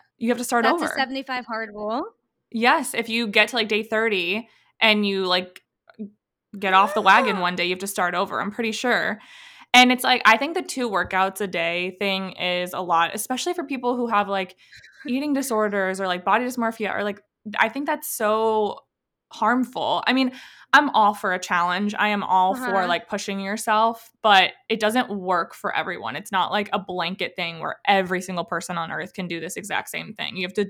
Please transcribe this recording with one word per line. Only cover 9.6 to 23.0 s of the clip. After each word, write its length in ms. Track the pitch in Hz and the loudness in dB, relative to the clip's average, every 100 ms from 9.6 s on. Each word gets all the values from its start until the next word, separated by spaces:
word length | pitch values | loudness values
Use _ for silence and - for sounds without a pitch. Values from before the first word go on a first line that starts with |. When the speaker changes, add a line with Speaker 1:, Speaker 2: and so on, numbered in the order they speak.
| - | 4
Speaker 1:
And 180 | 247 247 | 8 8
it's, 120 | 254 | 6
like, 180 | - 247 208 | 2 4 6
I 100 | 233 | 4
think 160 | 285 349 | 4 -4
the 60 | |
two 280 | - 262 240 | -4 -4 -2
workouts 500 | 190 185 190 190 190 | -2 0 0 0 -2
a 60 | 202 | -4
day 480 | 170 165 175 180 185 | -2 -2 -2 -4 -4
thing 320 | 202 190 190 | -2 -2 -4
is 400 | - 180 180 180 | -6 -2 -2 -2
a 60 | 180 | -6
lot, 340 | 180 170 - | 0 2 2
especially 400 | 214 - 254 349 | -2 -6 -4 -4
for 100 | 349 | -4
people 320 | 277 262 240 247 | -6 -4 -2 -2
who 120 | 240 | 0
have, 200 | 208 196 | 0 0
like, 280 | 196 185 - _ | -2 -4 -12 _
Speaker 2:
<laughs> 340 | - - _ - | -20 -20 _ -6
Speaker 1:
eating 280 | 254 294 | -4 -2
disorders 640 | 277 269 220 214 202 190 190 | -2 0 0 0 0 -2 -2
or, 60 | 190 | -2
like, 160 | 180 | -2
body 200 | 190 214 247 | 0 0 0
dysmorphia 480 | 247 226 226 202 | -2 -4 -4 -4
or, 100 | - | -4
like, 180 | 208 202 _ _ 214 202 | -4 -6 _ _ -10 0
I 100 | 220 | 0
think 160 | 269 294 | 0 -4
that's 220 | 302 - | -4 -6
so 720 | - 214 220 226 220 202 - _ _ _ _ _ | -4 0 2 2 2 0 -4 _ _ _ _ _
harmful. 720 | - 214 247 247 - 123 160 - | -2 0 2 0 -2 -2 0 0
I 60 | |
mean, 180 | 254 254 254 - - - | 0 0 -4 -18 -20 2
I'm 160 | 277 294 | 4 4
all 240 | 214 208 | 4 4
for 200 | 208 202 | 2 -2
a 60 | 180 | -4
challenge. 540 | - 175 175 180 208 202 | -2 0 0 0 -2 0
I 100 | 208 | 0
am 120 | 208 | 0
all 300 | 180 185 185 | 2 2 2
for, 320 | 190 254 196 180 | 0 -2 -2 0
Speaker 2:
Uh-huh. 20 | |
Speaker 1:
like, 200 | 170 | -2